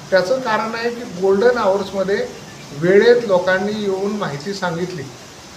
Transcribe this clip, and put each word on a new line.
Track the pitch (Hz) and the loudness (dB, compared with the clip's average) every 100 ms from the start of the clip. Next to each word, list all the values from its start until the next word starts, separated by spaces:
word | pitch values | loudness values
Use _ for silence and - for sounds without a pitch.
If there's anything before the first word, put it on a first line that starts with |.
| - | 0
त्याचं | 185 180 262 | 2 2 0
कारण | 240 214 226 | 0 -2 -2
आहे | 226 233 | -4 -4
की | 233 220 175 | -6 -10 -2
गोल्डन | 190 196 233 240 | 2 4 4 4
आवर्समध्ये | 202 202 190 196 185 214 247 - - - - 143 | 2 0 -2 -4 -2 -2 -4 -10 -18 -18 -14 -2
वेळेत | 175 202 233 240 220 | 4 6 8 4 4
लोकांनी | 180 185 185 202 214 | 2 2 0 0 -4
येऊन | 202 190 202 208 | -2 -2 -4 -4
माहिती | 165 143 202 | -4 -6 -8
सांगितली, | 196 180 165 180 156 131 - - - - | -6 -4 -4 -6 -8 -12 -14 -20 -20 -20